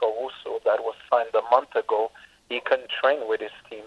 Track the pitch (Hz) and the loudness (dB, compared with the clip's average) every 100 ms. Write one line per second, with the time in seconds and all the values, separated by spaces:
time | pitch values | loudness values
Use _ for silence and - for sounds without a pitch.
0 | 113 110 127 - - 113 - 110 113 - | -2 -2 -6 -8 -8 -2 0 0 -2 -8
1 | - 120 113 113 113 123 143 120 - 107 | -2 0 2 0 4 2 4 -4 0 0
2 | 113 - - _ _ 120 - 131 123 - | -2 -6 -20 _ _ -8 0 0 0 -2
3 | 135 147 113 110 107 - - 110 | 0 0 0 -2 -4 -12 -18 -16